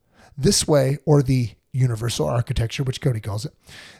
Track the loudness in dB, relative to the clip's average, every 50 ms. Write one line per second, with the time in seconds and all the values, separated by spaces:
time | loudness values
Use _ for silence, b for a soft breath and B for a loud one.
0 | _ b b b b b b 0 0 2 2 2 2 2 2 2 4 2 0 -2
1 | 2 4 4 4 4 4 2 0 0 -2 -6 _ _ _ -2 0 0 0 0 -2
2 | -4 -6 -2 -2 -2 0 0 -2 -2 -2 -2 -2 -2 -2 -4 -4 -4 -4 -4 -2
3 | -2 -2 -2 -2 -4 -6 -6 -6 -8 -10 -12 _ B B B B B B B